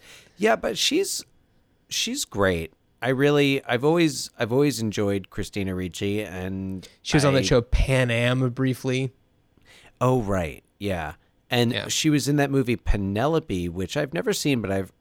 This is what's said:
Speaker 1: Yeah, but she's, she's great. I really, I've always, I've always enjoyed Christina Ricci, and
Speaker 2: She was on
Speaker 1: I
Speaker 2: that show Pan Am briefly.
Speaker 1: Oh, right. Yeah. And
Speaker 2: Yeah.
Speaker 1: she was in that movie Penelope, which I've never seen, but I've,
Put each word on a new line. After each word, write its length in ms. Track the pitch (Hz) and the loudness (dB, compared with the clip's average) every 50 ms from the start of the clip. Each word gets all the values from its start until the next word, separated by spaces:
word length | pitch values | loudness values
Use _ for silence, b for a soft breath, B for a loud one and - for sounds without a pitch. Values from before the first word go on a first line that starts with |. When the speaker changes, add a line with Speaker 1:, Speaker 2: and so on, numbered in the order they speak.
| B B B B B B B - | B B B B B B B 0
Speaker 1:
Yeah, 180 | 190 214 226 | 2 2 2
but 220 | - - - 208 - | 2 0 -4 -2 0
she's, 480 | - - 269 339 392 381 - - - - _ _ _ _ _ _ _ _ _ _ _ _ | 0 0 2 0 0 0 -4 -6 -8 -12 _ _ _ _ _ _ _ _ _ _ _ _
she's 340 | - - - 226 247 294 - | -6 -4 -4 -4 -4 -6 -6
great. 460 | - - 104 98 95 92 85 80 - - _ _ _ _ _ | -6 -2 0 0 2 0 0 -4 -8 -12 _ _ _ _ _
I 80 | - 120 | -4 -2
really, 540 | 135 127 139 143 147 147 143 139 139 135 - | 0 2 2 4 4 4 4 2 2 0 -2
I've 220 | - 120 120 123 | -2 -2 0 2
always, 440 | 151 165 175 170 156 131 127 - - - - | 2 4 4 4 2 0 -2 -8 -10 -6 -6
I've 140 | 123 104 | -4 0
always 300 | 120 135 147 147 123 110 | 2 2 2 2 2 0
enjoyed 480 | 113 110 101 - 107 101 101 98 90 - | -2 -4 -2 0 0 0 0 -2 -4 -6
Christina 440 | - - 98 - - 104 98 95 92 | -8 -10 -10 -6 -6 -6 -4 -4 -4
Ricci, 480 | 92 92 90 85 - 98 101 101 107 | -4 -4 -6 -6 -4 -2 -2 -2 -2
and 640 | 107 82 87 92 92 95 95 95 95 95 95 92 87 B B B | -4 -6 -8 -8 -6 -6 -6 -6 -6 -6 -8 -10 -12 B B B
Speaker 2:
She 140 | - - - | -6 0 0
was 80 | 156 135 | 2 2
on 100 | 143 135 | 4 2
Speaker 1:
I 40 | 135 | 2
Speaker 2:
that 60 | 123 | 2
show 160 | - 147 123 | 2 2 2
Pan 500 | 120 - - - - - 131 131 131 123 | 2 2 2 0 2 2 2 2 2 2
Am 380 | 117 117 120 123 123 131 131 127 | 0 0 2 2 2 2 0 0
briefly. 640 | 120 131 135 131 127 - - 139 127 131 131 127 - _ _ _ _ _ _ _ _ b b b b b b b b _ | 0 0 0 0 0 -2 -2 -2 -2 0 -2 -4 -6 _ _ _ _ _ _ _ _ b b b b b b b b _
Speaker 1:
Oh, 200 | 123 127 127 127 | 2 2 4 2
right. 420 | 110 98 98 95 87 76 - - - _ _ _ | 2 0 0 0 -2 -2 -6 -10 -16 _ _ _
Yeah. 360 | 101 101 92 85 78 73 78 - _ _ _ _ _ _ | -4 -4 -2 -4 -4 -6 -10 -14 _ _ _ _ _ _
And 200 | 123 120 120 117 | 0 2 2 2
Speaker 2:
Yeah. 160 | 120 107 101 - | 2 -2 -4 -2
Speaker 1:
she 220 | - - - 156 | -2 0 2 2
was 160 | 147 143 113 135 | 2 2 2 2
in 80 | 147 | 2
that 160 | 147 143 139 | 2 2 2
movie 240 | 139 135 127 117 120 | 2 2 2 2 0
Penelope, 920 | - - - - 107 98 98 98 107 123 151 165 160 156 - 101 90 - - | -2 0 0 0 2 0 0 0 0 0 0 0 0 -2 -2 -2 -2 -2 -4
which 260 | 82 90 92 87 - 143 | -4 -6 -6 -4 -4 -4
I've 160 | 151 135 - | -4 -4 -4
never 200 | 175 - - 196 | -4 -2 -2 -2
seen, 280 | - - 147 139 123 | -2 0 0 0 0
but 80 | 104 95 | 0 -2
I've, 200 | 98 98 95 92 - _ | -2 -2 -4 -4 -10 _